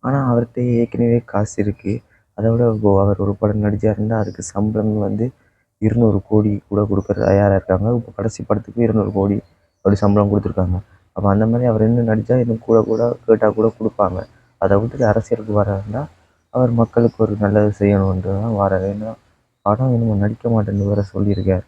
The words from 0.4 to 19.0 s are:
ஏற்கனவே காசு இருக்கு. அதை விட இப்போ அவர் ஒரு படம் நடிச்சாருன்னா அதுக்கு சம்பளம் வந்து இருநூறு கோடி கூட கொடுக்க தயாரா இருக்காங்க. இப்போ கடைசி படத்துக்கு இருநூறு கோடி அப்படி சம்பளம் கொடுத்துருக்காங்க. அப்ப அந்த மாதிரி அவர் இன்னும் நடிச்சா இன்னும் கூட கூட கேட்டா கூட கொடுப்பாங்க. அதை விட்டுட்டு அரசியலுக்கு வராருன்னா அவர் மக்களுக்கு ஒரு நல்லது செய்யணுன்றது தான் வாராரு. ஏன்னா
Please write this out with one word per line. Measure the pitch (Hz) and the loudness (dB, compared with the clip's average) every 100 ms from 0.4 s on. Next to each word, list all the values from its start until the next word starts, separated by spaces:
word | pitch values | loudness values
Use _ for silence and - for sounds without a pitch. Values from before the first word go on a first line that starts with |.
| 120 - 123 117 | -2 -4 -2 0
ஏற்கனவே | 117 - 120 117 - | 0 0 0 0 0
காசு | 101 107 - | -4 -4 -2
இருக்கு. | 101 101 98 113 _ _ _ - | -4 -4 -6 -6 _ _ _ -4
அதை | 110 | 0
விட | 117 120 110 | 2 2 2
இப்போ | 104 98 | 2 4
அவர் | 98 98 | 2 0
ஒரு | 101 101 | -2 -2
படம் | 107 104 104 | -2 0 -2
நடிச்சாருன்னா | 104 107 101 107 110 | 0 -2 -2 -2 -2
அதுக்கு | 101 - - | -4 -6 -10
சம்பளம் | 101 107 110 107 107 | -4 -2 0 -2 -2
வந்து | 101 104 120 _ _ _ _ _ 107 | -2 -2 -4 _ _ _ _ _ 0
இருநூறு | 113 113 101 - | 2 2 2 0
கோடி | 107 107 101 _ | 0 2 -2 _
கூட | 101 104 | -2 0
கொடுக்க | 98 - 101 | -2 -2 -2
தயாரா | 107 98 101 98 | 2 4 4 2
இருக்காங்க. | - 92 104 120 | 0 -2 0 -2
இப்போ | 117 - | -4 -8
கடைசி | 101 - 113 | -8 -6 -4
படத்துக்கு | 107 110 107 117 | -4 -4 -2 0
இருநூறு | 110 101 101 | 2 0 -2
கோடி | 98 101 - _ _ _ | 0 -2 -6 _ _ _
அப்படி | 98 104 | 0 2
சம்பளம் | 104 104 104 | 2 2 2
கொடுத்துருக்காங்க. | 101 101 - 90 90 - _ _ - | 0 -2 -2 -2 -2 -6 _ _ -4
அப்ப | 101 98 | 0 2
அந்த | 110 | 2
மாதிரி | 117 123 | 0 0
அவர் | 107 110 | 2 2
இன்னும் | 120 117 | 2 0
நடிச்சா | 110 110 127 | -2 0 0
இன்னும் | 120 113 - | 0 -4 2
கூட | 113 107 | 2 2
கூட | 113 120 120 - | 0 -2 -2 0
கேட்டா | 110 107 104 | 2 2 2
கூட | 110 - | -2 0
கொடுப்பாங்க. | 110 - 98 92 - _ _ _ | -6 0 -2 -2 -10 _ _ _
அதை | 95 98 | 2 2
விட்டுட்டு | 113 135 117 | 0 -2 0
அரசியலுக்கு | 107 110 117 110 104 | 0 -2 -6 -2 -2
வராருன்னா | 104 98 104 110 151 _ _ _ _ | 0 -2 -6 -8 -10 _ _ _ _
அவர் | 123 127 117 | -2 0 2
மக்களுக்கு | 117 - 117 - 110 | 0 2 0 0 -2
ஒரு | 104 104 | 0 0
நல்லது | 107 104 104 | 2 2 2
செய்யணுன்றது | 101 101 95 95 95 98 | 2 2 0 -2 -4 -4
தான் | 110 107 | -4 0
வாராரு. | 98 95 95 | 0 0 -2
ஏன்னா | 101 | -6